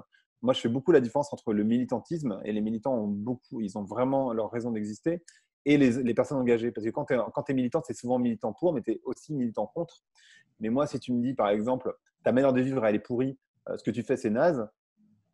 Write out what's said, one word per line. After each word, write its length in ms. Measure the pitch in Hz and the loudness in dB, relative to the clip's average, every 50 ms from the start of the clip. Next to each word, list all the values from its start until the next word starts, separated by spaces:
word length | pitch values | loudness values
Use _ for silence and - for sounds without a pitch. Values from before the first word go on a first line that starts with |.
| - _ _ _ _ _ _ _ | -10 _ _ _ _ _ _ _
moi, 100 | 117 127 | 0 0
je 80 | 131 - | 0 2
fais 80 | - 117 | 0 -2
beaucoup 240 | 117 139 - 180 | -2 0 4 6
la 80 | 160 139 | 6 6
différence 320 | 123 113 - 143 139 - | 6 4 0 -2 -2 -2
entre 220 | 120 - - 120 107 | -8 -8 -4 -2 0
le 100 | 104 104 | 2 2
militantisme, 760 | 110 117 123 123 123 127 104 - - 170 165 143 113 95 101 - | 2 2 0 0 -2 -4 -6 -4 -6 -6 -4 -4 -4 -6 -4 -6
et 80 | 104 | -4
les 80 | 107 107 | -4 -2
militants 340 | 107 110 113 107 107 139 127 | -2 -2 -4 -4 -2 -2 -2
ont 140 | 113 104 101 | -2 -2 -2
beaucoup, 520 | 101 101 104 123 123 - _ _ 135 117 | -4 -4 -4 -6 -6 -6 _ _ -8 -6
ils 140 | 107 95 - 107 | -6 -6 -6 -8
ont 60 | 101 | -8
vraiment 480 | 95 104 120 127 135 139 135 135 123 113 | -6 -2 0 0 2 2 0 0 0 -2
leur 160 | 110 107 98 | -2 -4 -4
raison 200 | 113 120 117 120 | -4 -6 -4 -4
d'exister, 540 | 113 107 104 107 107 - - 165 175 175 - - - _ _ _ _ _ _ | -4 -4 -4 -6 -8 -4 -4 -4 -4 -4 -8 -16 -20 _ _ _ _ _ _
et 140 | 143 147 147 | 4 6 6
les, 240 | 135 123 117 135 | 6 6 4 2
les 120 | 127 117 107 | 0 0 2
personnes 240 | 127 123 - 147 131 | 0 0 0 -2 0
engagées. 320 | 123 120 120 110 117 120 | 2 2 2 2 2 -2
Parce 160 | - 113 104 | -4 -4 -4
que 40 | 113 | -4
quand 160 | - 147 - | -4 -4 -2
t'es, 100 | - 131 117 104 113 - | 0 0 0 0 -2 -6
quand 80 | 147 | -6
t'es 120 | - - 135 | -4 -2 0
militant, 280 | 131 123 117 - 160 - | 0 0 0 -2 -2 -4
c'est 120 | - 110 | -4 -10
souvent 220 | - - 120 127 123 | -8 -4 -2 0 0
militant 340 | 123 120 113 - - 110 | 2 0 -2 -2 -4 -6
pour, 200 | 104 - 165 180 | -4 -2 0 0
mais 100 | 151 117 | 0 0
t'es 180 | - 113 110 - - | -2 -2 -4 -4 -4
aussi 300 | 131 123 - - - 151 | -8 -10 -8 -8 -6 -4
militant 320 | 135 120 113 104 113 104 | -4 -4 -2 -2 -4 -4
contre. 380 | - - 165 170 - - _ _ _ _ _ _ - - - _ _ _ _ | -4 -6 -8 -8 -8 -10 _ _ _ _ _ _ -20 -20 -20 _ _ _ _
Mais 80 | 110 110 | -4 0
moi, 180 | 120 139 147 | 0 0 0
si 140 | - - 120 | 0 -2 -6
tu 120 | - 131 | -4 -2
me 100 | 123 120 | -2 0
dis, 120 | 120 135 127 | 0 -2 0
par 140 | - 107 101 | 0 2 2
exemple, « 480 | 104 107 104 127 127 123 - 104 - - _ _ _ _ | 2 2 0 -2 -2 -2 -4 -6 -8 -8 _ _ _ _
Ta 100 | - 117 | 0 2
manière 200 | 120 131 139 135 | 4 4 4 4
de 80 | 127 127 | 4 2
vivre, 240 | 127 135 135 127 110 | 2 0 0 2 2
elle 100 | 107 107 | 2 2
est 60 | 104 | 0
pourrie, 380 | - - 120 120 131 135 139 - _ _ _ _ _ - | -2 -4 -2 -2 -2 -2 -4 -8 _ _ _ _ _ -10
euh, 80 | 92 - | -10 -6
ce 40 | |
que 80 | - 113 | -4 -4
tu 120 | 104 120 | -4 -4
fais, 160 | 110 - 131 127 | -2 -2 -2 0
c'est 120 | - 110 | 0 0
naze », 380 | 104 127 160 180 156 120 107 - _ _ _ _ _ _ _ _ _ _ _ _ | 2 4 4 2 2 0 -4 -6 _ _ _ _ _ _ _ _ _ _ _ _